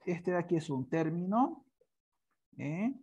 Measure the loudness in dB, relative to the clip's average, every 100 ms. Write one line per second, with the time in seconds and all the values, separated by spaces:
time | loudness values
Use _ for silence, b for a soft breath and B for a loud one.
0 | -4 -2 0 0 2 0 0 -2 0 0
1 | 2 0 0 2 2 0 _ _ _ _
2 | _ _ _ _ _ -8 -6 -2 -2 -4